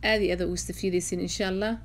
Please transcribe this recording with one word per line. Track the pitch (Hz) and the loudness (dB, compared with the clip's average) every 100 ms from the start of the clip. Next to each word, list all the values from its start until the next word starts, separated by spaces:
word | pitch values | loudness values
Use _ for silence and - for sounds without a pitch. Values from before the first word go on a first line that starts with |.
aad | 214 220 | 4 4
iyo | 190 | 4
aad | 180 | 2
ugu | 175 | 0
istafiidaysiin, | 175 - - 190 180 180 175 | -2 -6 -2 0 0 0 -2
insha | 185 - 190 | -2 -2 0
Allah. | 190 214 226 | 0 -2 -2